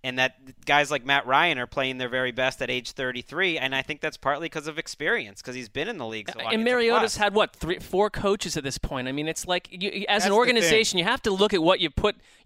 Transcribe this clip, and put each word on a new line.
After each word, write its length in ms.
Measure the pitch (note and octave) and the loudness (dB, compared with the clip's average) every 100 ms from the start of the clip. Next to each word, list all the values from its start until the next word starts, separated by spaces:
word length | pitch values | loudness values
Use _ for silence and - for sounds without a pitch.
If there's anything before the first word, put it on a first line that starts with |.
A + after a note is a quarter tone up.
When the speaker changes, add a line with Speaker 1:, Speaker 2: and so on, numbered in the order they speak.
Speaker 1:
and 140 | C3 B2+ | -6 0
that 440 | C3 _ - - | 0 _ -20 -16
guys 260 | - C#3+ C#3+ | 2 4 4
like 140 | D3 | -2
Matt 220 | A#2+ C#3 B2 | 2 0 4
Ryan 320 | C3+ E3+ C#3 | 4 4 0
are 80 | B2 | -4
playing 320 | - C3 B2+ | -2 -2 -2
their 100 | B2+ | -4
very 220 | B2+ B2+ | -2 -2
best 320 | A#2+ C3 - | 0 -2 -2
at 80 | A#2+ | -4
age 220 | B2+ A#2 | -4 -6
thirty-three, 640 | - C3 B2 A#2+ D3 F#3+ D#3+ | -6 -6 -6 -8 -2 -2 0
and 160 | C3 | -2
I 80 | C3+ | -2
think 180 | C3+ D3+ | -4 -6
that's 160 | D#3 - | -6 -4
partly 320 | C3+ D3 E3 | -2 -2 -4
'cause 200 | D#3+ D3 | -6 -8
of 100 | D3+ | -8
experience, 640 | - - D3+ A3+ A2+ G2 | -10 -6 -2 -2 -4 -14
'cause 140 | - B2+ | -12 -12
he's 120 | A#2 | -10
been 200 | C3+ F3 | -6 -6
in 100 | G#3+ | -6
the 80 | A#2 | -8
league 240 | A2 G#2 | -8 -10
so 80 | - | -8
long. 160 | A3+ | -2
Speaker 2:
And 80 | A3+ | 0
Speaker 1:
It's 80 | A3+ | 2
a 20 | |
Speaker 2:
Mariota's 420 | B3 A#3 A3+ A3 | 2 2 2 2
Speaker 1:
plus. 20 | - | 0
Speaker 2:
had, 180 | G#3 | 2
what, 200 | G3+ F#3+ - | 2 2 -2
three, 240 | D#3 F3+ | -6 -6
four 280 | - F3+ G#3 | -2 0 0
coaches 480 | - G3+ G3+ F3+ D#3 | 0 0 0 -2 -4
at 60 | |
this 160 | C3+ - | -4 -6
point? 300 | - C3+ B2+ | -6 -4 -4
I 40 | |
mean, 140 | C#3 D#3 | -4 -4
it's 200 | D#3+ F#3 | -6 -2
like, 220 | F3+ - | -2 -2
you, 340 | F#3 F#3+ - G3 | -6 -6 -4 0
as 140 | G#3 | 2
Speaker 3:
That's 20 | G3 | 4
Speaker 2:
an 40 | |
Speaker 3:
the 60 | G3+ | 4
Speaker 2:
organization, 600 | B3 A#3 E3+ D#3+ A3+ F#3 | 6 4 4 4 4 2
Speaker 3:
thing. 80 | |
Speaker 2:
you 60 | E3+ | 0
have 120 | C4 | 0
to 100 | A3+ | 0
look 200 | F#3+ G3+ | 2 2
at 100 | G3 | 4
what 180 | D#3+ F#3 | 4 4
you 100 | E3 | 2
put 260 | - G#3 - _ _ | 0 0 -2 _ _